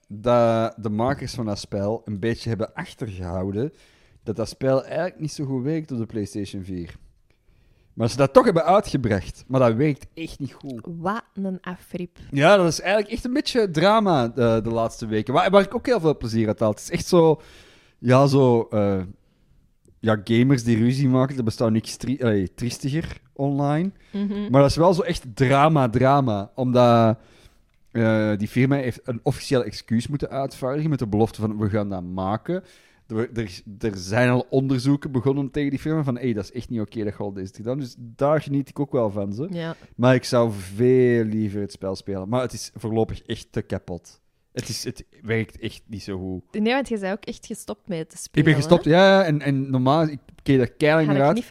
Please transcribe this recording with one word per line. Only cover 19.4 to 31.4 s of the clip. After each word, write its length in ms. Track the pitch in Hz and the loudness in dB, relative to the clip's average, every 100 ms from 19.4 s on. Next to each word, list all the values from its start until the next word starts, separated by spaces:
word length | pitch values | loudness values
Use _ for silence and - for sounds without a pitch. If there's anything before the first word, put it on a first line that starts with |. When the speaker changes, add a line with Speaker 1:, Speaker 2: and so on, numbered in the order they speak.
| _ _ _ _ _ _ | _ _ _ _ _ _
Speaker 1:
ja, 220 | 110 110 | -2 -2
gamers 400 | 95 113 127 139 | 2 2 4 2
die 120 | 117 113 | 2 2
ruzie 320 | 117 131 139 | 2 2 2
maken, 280 | 127 135 135 | 2 0 -2
er 80 | |
bestaat 260 | 113 - 117 | -4 0 0
niks 260 | 110 - - | 0 -2 -10
tri-, 260 | 123 135 | -6 -2
allee, 320 | 123 104 92 | 0 0 -2
triestiger 680 | - 120 - 139 151 - - _ | -6 -8 -6 -6 -4 -6 -12 _
online. 580 | - 139 139 143 151 185 - _ | -6 -4 -2 -2 -2 -4 -8 _
Speaker 2:
Mhm. 280 | 202 202 202 208 | -6 -6 -6 2
Speaker 1:
Maar 100 | 135 | 4
dat 100 | 139 | 6
is 60 | 143 | 6
wel 180 | 170 | 4
zo 80 | 175 | 4
echt 220 | 170 175 131 | 0 -4 -8
drama, 540 | 104 131 135 151 156 127 | 0 2 6 4 4 2
drama. 600 | 113 127 143 131 104 98 | 4 4 4 2 -2 -4
Omdat, 640 | - 127 123 120 117 113 110 - _ - _ _ _ _ | -4 0 6 6 8 6 2 -4 _ -20 _ _ _ _
eh, 460 | 117 113 110 107 104 | 0 2 2 2 0
die 120 | 107 | -2
firma 280 | 123 131 139 | 2 2 2
heeft 240 | 127 - - | -2 -8 -8
een 120 | 117 | -6
officieel 420 | - - - 131 | -4 -4 -2 -2
excuus 420 | 107 - - 110 120 | -2 -8 -4 -4 -2
moeten 220 | 143 151 | -6 -6
uitvaardigen 600 | 135 135 - 131 143 156 | -6 -6 -6 -6 -2 -2
met 80 | 139 | -2
de 80 | 113 | -2
belofte 340 | 104 110 - | 0 0 0